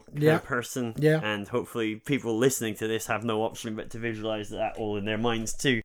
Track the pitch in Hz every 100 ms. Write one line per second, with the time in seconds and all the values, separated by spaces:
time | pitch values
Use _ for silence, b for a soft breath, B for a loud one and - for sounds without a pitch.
0 | - 147 151 156 - 127 117 131 120 113
1 | 151 156 107 104 101 120 95 120 110 107
2 | - 139 117 110 131 127 113 104 110 110
3 | - 107 113 110 110 - 117 107 - 113
4 | 117 107 110 107 101 104 107 - 107 104
5 | 101 107 120 113 110 - 147 117